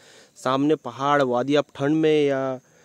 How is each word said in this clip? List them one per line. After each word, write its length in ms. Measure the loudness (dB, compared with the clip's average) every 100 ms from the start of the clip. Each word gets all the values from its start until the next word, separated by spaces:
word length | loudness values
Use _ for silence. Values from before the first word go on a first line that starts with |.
| -20 -20 -20 -10
सामने 380 | -2 0 0
पहाड़, 480 | 0 -4 -6 0 2
वादी। 320 | 2 0 0
आप 120 | -2 -2
ठंड 220 | -6 -2 0
में 300 | 2 2 2
या 340 | 0 -4 -8 -12 _